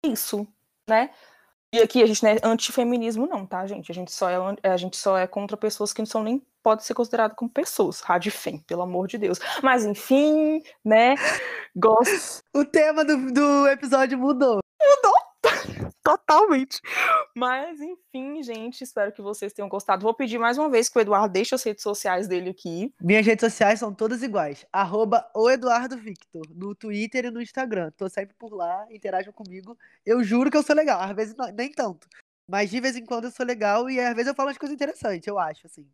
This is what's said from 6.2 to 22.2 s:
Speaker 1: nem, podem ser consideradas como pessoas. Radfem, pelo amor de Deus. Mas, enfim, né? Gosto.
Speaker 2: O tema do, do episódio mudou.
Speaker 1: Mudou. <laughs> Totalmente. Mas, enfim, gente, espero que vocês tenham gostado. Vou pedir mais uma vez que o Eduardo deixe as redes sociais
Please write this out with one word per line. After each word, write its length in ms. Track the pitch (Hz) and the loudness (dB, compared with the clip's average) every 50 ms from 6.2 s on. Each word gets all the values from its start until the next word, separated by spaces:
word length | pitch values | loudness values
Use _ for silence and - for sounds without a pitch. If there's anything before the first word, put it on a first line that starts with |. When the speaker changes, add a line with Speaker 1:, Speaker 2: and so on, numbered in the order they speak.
| 214 | -2
Speaker 1:
nem, 180 | 220 247 269 _ _ _ _ _ | -2 -4 -4 _ _ _ _ _
podem 200 | 226 214 220 - | 0 0 0 -2
ser 100 | - 240 | -8 -4
consideradas 420 | - 240 233 - 233 220 214 220 | -4 -4 -2 0 0 0 0 0
como 140 | - 240 233 | -6 -10 -4
pessoas. 480 | _ - 349 - - - 208 - - - | _ -4 -4 -4 0 0 0 -2 -2 -8
Radfem, 600 | - - 175 180 175 208 - - - - - 156 | -2 -2 -2 0 0 -4 -8 -6 -10 -10 -10 -10
pelo 220 | _ _ 165 175 | _ _ -6 -6
amor 260 | 180 185 180 180 190 | -6 -4 -4 -4 -4
de 100 | 185 - | -4 -6
Deus. 220 | 226 208 185 180 - - - - - | -4 -2 -2 -2 -4 -4 -8 -6 0
Mas, 240 | 285 269 254 247 220 | 2 4 4 4 2
enfim, 760 | 208 208 - - - 262 277 294 302 302 311 311 302 311 311 311 - - _ _ | -2 -4 -6 0 2 4 4 4 4 4 4 2 2 0 -2 -6 -10 -20 _ _
né? 320 | 214 220 220 233 247 277 285 - 605 622 - - - - - - - _ | 4 6 6 6 6 4 2 0 -2 -2 -2 -6 -8 -10 -12 -14 -12 _
Gosto. 680 | 180 175 220 220 220 247 403 403 359 - - - - _ _ - | 2 4 6 6 6 6 4 2 0 -2 -8 -12 -14 _ _ 0
Speaker 2:
O 120 | 285 285 | 0 0
tema 380 | 294 - 330 302 311 311 311 302 | 2 4 4 4 4 4 2 2
do, 260 | 285 302 262 262 262 | 2 2 0 0 0
do 360 | 247 277 294 285 285 285 285 | 2 2 4 4 4 6 4
episódio 500 | 277 277 277 285 254 269 262 262 254 262 | 4 2 2 0 2 2 2 4 2 0
mudou. 420 | 254 254 277 294 247 285 254 226 196 - _ _ _ | 0 0 0 2 4 4 2 2 0 -2 _ _ _
Speaker 1:
Mudou. 360 | 622 554 571 539 508 403 - - - - _ _ - | 6 6 6 8 6 6 6 4 2 0 _ _ 0
<laughs> 500 | 453 - - - - - - - - - _ _ | 0 0 0 -6 -10 -10 -10 -10 -10 -12 _ _
Totalmente. 760 | - 311 - _ - 302 320 427 415 311 262 262 269 - - _ - - - - - 659 640 587 _ _ | 2 2 2 _ 4 6 6 8 6 4 2 0 -2 -8 -14 _ -6 -2 0 2 2 2 2 0 _ _
Mas, 440 | 233 254 247 254 262 285 339 330 294 | -4 -2 -2 -2 -2 -6 -8 -10 -12
enfim, 600 | 294 330 370 349 _ _ - 262 262 277 294 320 | -12 -12 -12 _ _ _ -12 -12 -10 -10 -10 -10
gente, 420 | 277 240 226 220 220 240 247 - 262 | -10 -10 -10 -10 -10 -12 -12 -14 -16
espero 280 | 247 - 220 202 202 | -8 -4 -4 -4 -4
que 100 | 208 - | -4 -10
vocês 320 | 202 202 208 - 202 208 - | -10 -10 -8 -8 -10 -10 -8
tenham 160 | - 202 196 | -8 -8 -6
gostado. 340 | 190 202 - - 196 185 202 | -6 -6 -2 -2 -2 0 0
Vou 100 | 220 226 | -2 -2
pedir 240 | - 277 226 220 | -2 -4 -4 -2
mais 200 | 240 233 233 247 | 0 0 0 0
uma 120 | 277 302 311 | 0 -2 2
vez 200 | 262 226 240 - | 2 2 0 2
que 80 | - | 2
o 40 | 247 | 0
Eduardo 320 | 220 202 208 196 214 208 180 | 2 4 4 2 2 2 0
deixe 200 | 190 - - 262 | -2 -2 0 -2
as 100 | 247 - | -4 -4
redes 200 | 226 208 - - | -6 -6 -4 -6
sociais 440 | 208 208 - - 202 185 180 | -6 -6 -4 -2 -2 -2 -2